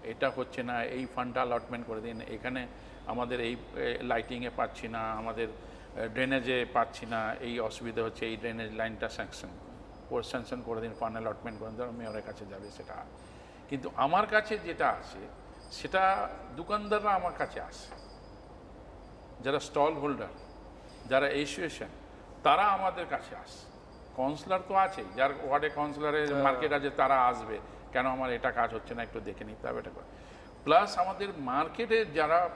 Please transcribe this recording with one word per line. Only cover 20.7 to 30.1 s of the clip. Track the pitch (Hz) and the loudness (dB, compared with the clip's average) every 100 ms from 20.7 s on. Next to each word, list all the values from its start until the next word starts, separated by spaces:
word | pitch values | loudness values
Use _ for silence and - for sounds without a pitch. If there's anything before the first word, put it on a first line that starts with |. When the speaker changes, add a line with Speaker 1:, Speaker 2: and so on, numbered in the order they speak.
| - - - - | -16 -18 -16 4
Speaker 1:
যারা | 131 139 | 6 6
অ্যাসোসিয়েশন, | 143 147 - 170 - 107 - - - - - | 2 0 -2 -4 -4 -10 -10 -16 -16 -16 2
তারা | 147 151 | 6 8
আমাদের | 208 190 190 175 165 | 8 6 2 0 -4
কাছে | 143 - 101 | -4 -4 -12
আসে। | - - - - - - - - | -12 -16 -16 -18 -18 -18 -14 -2
কাউন্সিলর | 131 151 - 185 185 | 0 0 0 0 4
তো | |
আছেই, | 190 190 - 101 107 | 4 4 2 -6 4
যার | 135 143 | 4 4
ওয়ার্ডে | 143 143 151 | 2 4 4
কাউন্সিলরের | 147 147 143 151 151 151 | 0 -2 0 2 4 4
Speaker 2:
হ্যাঁ। | 139 | 6
Speaker 1:
মার্কেট | 139 131 151 | 6 6 4
আছে, | 143 139 | 4 2
তারা | - 135 135 123 | 4 6 8 8
আসবে, | 120 110 107 - - - | 4 -4 -6 -8 -14 -2
"কেন | 127 131 | 2 2
আমার | 131 127 | 2 0
এটা | 120 127 | 2 2
কাজ | 117 117 | 4 2
হচ্ছে | 110 - 117 | 2 -6 -6
না, | |
একটু | 113 117 | -4 -6
দেখে | 104 101 | -6 -8
নিতে | 107 110 123 | -10 -6 -4
হবে", | 123 | -4
এটা | - - | -6 -12
করে। | - | -16